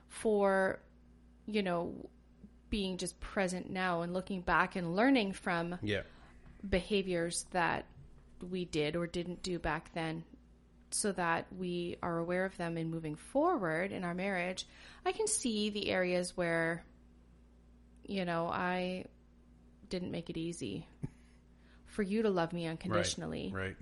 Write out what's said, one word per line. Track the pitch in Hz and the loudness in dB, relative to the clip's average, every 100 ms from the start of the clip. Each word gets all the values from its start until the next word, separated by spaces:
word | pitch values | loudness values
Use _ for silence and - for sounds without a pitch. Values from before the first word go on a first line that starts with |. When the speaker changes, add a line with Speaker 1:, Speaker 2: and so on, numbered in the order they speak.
| - | -16
Speaker 1:
for, | - 233 208 196 190 190 - - - - - - - - | -2 2 6 6 6 4 0 -8 -20 -20 -20 -20 -16 -2
you | 214 | 0
know, | 190 175 170 - - - - - - - - | 2 0 -2 -6 -12 -18 -20 -20 -20 -20 -4
being | 220 190 180 | -2 0 -2
just | 180 - | -4 -6
present | - 214 185 180 - | -6 0 0 -2 -4
now | 190 185 170 | -2 0 0
and | 170 | 0
looking | 185 180 196 | -2 -2 -4
back | 180 165 180 196 | 4 4 4 0
and | 170 | 0
learning | 180 254 269 196 | 4 6 6 4
from | 190 202 170 170 180 | -2 -2 -2 -2 -4
Speaker 2:
Yeah. | 104 98 - - - - - - 196 | -2 -2 -2 -12 -20 -20 -20 -14 0
Speaker 1:
behaviors | 190 - 208 190 175 170 170 - | 0 2 0 2 0 0 -2 -2
that | 180 160 156 - - - - - - 180 | 0 2 0 -4 -14 -20 -20 -20 -14 -6
we | 185 | -4
did | 175 151 147 170 | -2 0 2 0
or | 170 | -2
didn't | 175 170 175 | -2 -4 -6
do | 185 170 | -4 -2
back | 165 156 - | -2 -2 -4
then, | 170 160 160 - - - - - - - | -4 -4 -4 -8 -18 -20 -20 -20 -20 -6
so | - 208 | -2 0
that | 185 170 165 - | 0 2 2 0
we | 185 180 175 175 - | -4 -2 -2 -4 -4
are | 175 165 | -2 0
aware | 170 180 190 | 0 0 0
of | 190 | -2
them | 170 165 | -4 -2
in | 165 | -2
moving | 165 156 151 | -4 -4 -8
forward | - 277 330 330 175 160 196 | -2 2 4 4 2 0 0
in | 202 | -2
our | 175 | -2
marriage, | 175 196 185 180 185 - - - - | -2 0 0 -2 -4 -8 -16 -20 -6
I | - | -2
can | 370 427 | 0 0
see | - 247 214 214 | 0 0 2 0
the | 208 208 | 0 2
areas | 190 180 180 180 - | 2 4 2 0 0
where, | 170 165 165 170 - - - - - - - - - - - - | 2 2 2 -2 -8 -20 -20 -20 -20 -20 -20 -20 -20 -20 -20 -18
you | - 196 | -4 -2
know, | 175 165 170 | 0 0 0
I | - 180 180 180 185 - - - - - - - - - | 0 0 0 0 -2 -8 -16 -20 -20 -20 -20 -20 -20 -6
didn't | 185 180 | -4 -4
make | 170 165 | -4 -4
it | 165 | -4
easy | 165 175 117 101 - - | -4 -4 -6 -6 -8 -10
<laughs> | - - - - - - - - - | -10 -10 -20 -20 -20 -20 -20 -20 -8
for | - | -4
you | 190 214 | 0 2
to | 220 | 4
love | 180 165 | 4 2
me | 170 | 0
Speaker 2:
Right. | 165 | -4
Speaker 1:
unconditionally. | 165 190 175 180 - 160 160 190 | -4 0 2 2 -2 -4 -4 -4
Speaker 2:
Right. | 190 95 - | -2 -4 -4